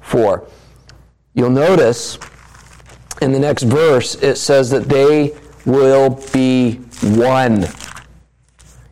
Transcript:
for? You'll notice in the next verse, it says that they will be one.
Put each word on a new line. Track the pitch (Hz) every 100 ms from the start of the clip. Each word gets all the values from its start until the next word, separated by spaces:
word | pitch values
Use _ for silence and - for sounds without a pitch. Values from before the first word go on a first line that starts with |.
for? | - 127 107 90 - - - - _ - _ _ _ 123
You'll | 123
notice | 131 160 185 117 120 - - - - - - - - - - - -
in | 135
the | 135
next | 143 -
verse, | 123 139 165 127 - -
it | 147 127
says | - 139 123
that | 131 107
they | 135 143 151 143 - - - -
will | 135 135 135 135 123 -
be | 131 131 127 123 - - -
one. | 107 110 123 131 127 107 85 - - - - - _ _ _ _ - - -